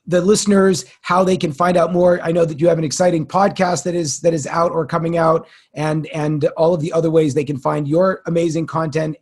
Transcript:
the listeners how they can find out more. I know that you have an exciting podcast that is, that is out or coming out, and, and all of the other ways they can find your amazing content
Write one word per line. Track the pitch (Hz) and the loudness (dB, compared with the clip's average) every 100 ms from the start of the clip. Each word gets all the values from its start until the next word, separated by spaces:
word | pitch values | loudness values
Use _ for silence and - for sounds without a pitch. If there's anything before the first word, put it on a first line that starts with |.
| - | -2
the | 180 | 0
listeners | 185 208 202 196 190 156 - _ | 2 2 4 4 4 0 -6 _
how | - 180 | -2 2
they | 185 185 | 2 0
can | 165 | -2
find | 143 175 180 | 0 2 2
out | 170 | 2
more. | 175 180 175 | 4 4 2
I | 165 | 0
know | 175 165 | 0 0
that | 135 | 2
you | 170 | 2
have | 165 | 2
an | |
exciting | 156 - 180 170 147 | -2 0 0 0 -2
podcast | 180 202 - 180 170 | 0 0 0 -2 -2
that | 180 | -4
is, | 175 151 - | -4 -4 -2
that | 170 | -2
is | 165 127 | -2 -4
out | 165 170 | -2 -2
or | 165 151 | -2 -4
coming | 165 165 165 | -4 -2 0
out, | 160 165 - - _ | 2 0 -4 -20 _
and, | 147 156 156 147 | -6 -4 -4 -4
and | 156 151 151 160 - | -4 -2 0 -2 0
all | 165 | 0
of | 175 | 2
the | 160 | -2
other | 165 160 | -2 2
ways | 160 156 | 2 2
they | 147 | 0
can | 143 139 | -4 -4
find | 151 151 143 | -4 -4 0
your | 160 190 - | 0 0 -2
amazing | - 170 170 156 147 | -4 -2 0 -2 -4
content | 160 160 151 156 151 | -4 -2 -2 -4 -6